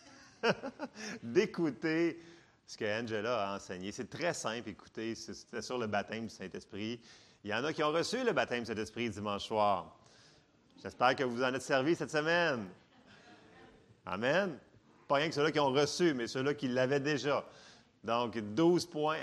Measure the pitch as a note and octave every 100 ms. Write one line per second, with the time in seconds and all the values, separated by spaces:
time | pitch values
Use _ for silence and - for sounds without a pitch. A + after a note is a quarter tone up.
0 | - - - - A#3 - C4+ - D4 -
1 | G#3+ - A#2 B2+ G#3+ F3 E3 A#2 D#3+ D#3+
2 | E3+ C#3 - - - _ - - A2 G#2+
3 | A#2+ G#2+ A2 A#2+ G2 G2 - F#2 F#2+ G#2
4 | A2 - E3+ D#3 A#2 A#2 A2+ F2 - -
5 | A2+ A2+ - F#2+ - A#2 G#2+ B2+ A2 G2+
6 | G2 A2 A2+ - F#2+ F#2 - G2+ A2 A#2+
7 | - - - _ G#2 G#2+ D3 D#3 D3+ D#3+
8 | D3+ A#3 B3 D3+ A2+ A#2+ A2+ G#2+ G#2+ A#2
9 | A#2+ G2+ G#2 G2+ - A2 G#2 F#2 D#2+ -
10 | - - - - _ _ _ - G2+ -
11 | B2+ C3 B2+ A#2+ C3 C3 - C#3 C#3 E3+
12 | C#3 D#3 D#3 F3 E3 B2+ F#2+ - _ -
13 | - - - - - - - - _ -
14 | F#2 F2+ B2 E3 G3 A#2+ - - _ -
15 | - C#3+ D#3+ C#3+ D3+ D3 C#3+ C3 C#3+ -
16 | F3 C3 A2+ C3+ C3+ C#3+ C3+ B2 B2+ C#3
17 | C#3 D3 C3 A#2+ - - - - _ _
18 | G2+ A#2 A#2+ A2+ G#2 G#2+ E3+ E3+ - D3+
19 | D3+ D#3